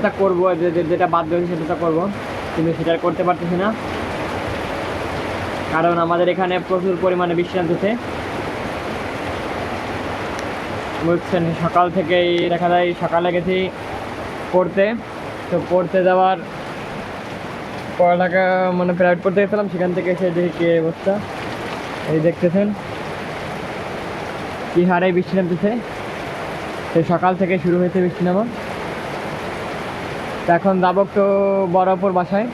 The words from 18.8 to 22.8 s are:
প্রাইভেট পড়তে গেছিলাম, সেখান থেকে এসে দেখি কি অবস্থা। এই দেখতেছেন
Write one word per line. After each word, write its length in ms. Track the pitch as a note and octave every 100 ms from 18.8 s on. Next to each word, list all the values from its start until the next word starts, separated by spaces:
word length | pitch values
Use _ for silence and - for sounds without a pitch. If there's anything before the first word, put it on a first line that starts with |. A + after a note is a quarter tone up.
| F3+
প্রাইভেট 280 | F3 F3+ F3
পড়তে 160 | G3 F#3
গেছিলাম, 280 | G3+ G#3 G3+
সেখান 180 | E3+ F3+
থেকে 160 | F3+ F3
এসে 200 | F3+ F#3
দেখি 200 | E3+ F3 -
কি 200 | E3+ E3+
অবস্থা। 340 | D#3+ - G3 G3+ - - - - - - - - -
এই 80 | D#3+
দেখতেছেন 460 | E3 E3 F3 F#3 G#3 G3+